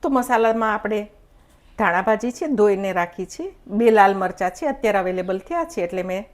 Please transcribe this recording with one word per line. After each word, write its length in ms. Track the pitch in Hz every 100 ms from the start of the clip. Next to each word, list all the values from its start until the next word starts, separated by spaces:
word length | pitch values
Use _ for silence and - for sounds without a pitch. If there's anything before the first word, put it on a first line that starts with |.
તો 80 | 330
મસાલામાં 600 | 269 240 240 226 226 220
આપણે 260 | 214 208 214 208 - _ _ _ _ _ -
ધાણા 240 | 202 175 190
ભાજી 260 | 214 233 247
છે, 80 | 320 240
ધોઈને 320 | 208 196 196 180
રાખી 280 | 175 - 185
છે, 100 | - 370 - - 202
બે 80 | 233
લાલ 240 | 220 196 196
મરચાં 320 | 180 - 185 -
છે, 120 | 302
અત્યારે 260 | 269 220 202
અવેલેબલ 420 | 185 185 185 190 -
થયા 240 | 339 330
છે 100 | - 175
એટલે 160 | 185 185
મેં 120 | 185 214